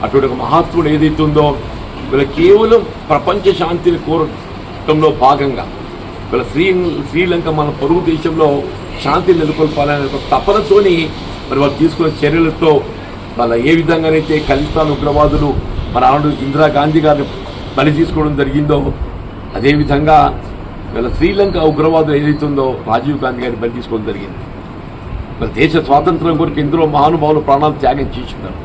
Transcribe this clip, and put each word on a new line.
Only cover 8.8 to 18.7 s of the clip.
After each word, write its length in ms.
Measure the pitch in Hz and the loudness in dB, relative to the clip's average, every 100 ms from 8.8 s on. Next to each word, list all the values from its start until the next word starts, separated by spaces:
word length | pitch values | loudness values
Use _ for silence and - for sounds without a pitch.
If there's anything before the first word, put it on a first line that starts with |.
| - - | -10 -6
శాంతిని 360 | 139 156 180 170 | -2 0 2 2
నెలకొల్పాలనే 640 | 151 156 156 147 143 147 135 | 2 0 -2 0 0 0 -2
ఒక 100 | 139 - | -4 0
తపనతోని 640 | 131 - 208 - 196 196 170 156 - - - - | 0 2 0 4 4 4 2 -2 -6 -10 -12 -6
మరి 120 | 135 | 0
వాళ్ళు 160 | 143 143 | 0 2
తీసుకున్న 280 | 123 - 160 151 | 0 2 -2 0
చర్యలతో 500 | 147 160 160 156 165 143 - - - - - - | 0 2 0 2 4 4 2 -10 -12 -14 -12 -2
వాళ్ళ 160 | 120 117 131 | 0 2 4
ఏ 20 | 165 | 2
విధంగానైతే 560 | 160 160 160 160 156 151 151 | 4 0 2 0 2 -2 2
ఖలిస్తాన్ 420 | 139 147 160 151 135 | 0 0 0 0 0
ఉగ్రవాదులు 540 | 147 143 151 147 147 127 - - - | 0 2 4 2 0 -2 -4 -6 -2
మరి 120 | 123 127 | 2 4
ఆనాడు 200 | 143 147 143 135 | 4 2 -2 -2
ఇందిరాగాంధీ 560 | 139 156 143 147 160 156 | 2 2 4 2 2 4
గారిని 200 | 147 139 - - - - - | 2 0 -6 -12 -12 -8 0
బలి 140 | 143 147 | 2 2
తీసుకోవడం 360 | 165 156 151 143 | 0 0 -2 0
జరిగిందో, 380 | 135 139 147 | 0 0 2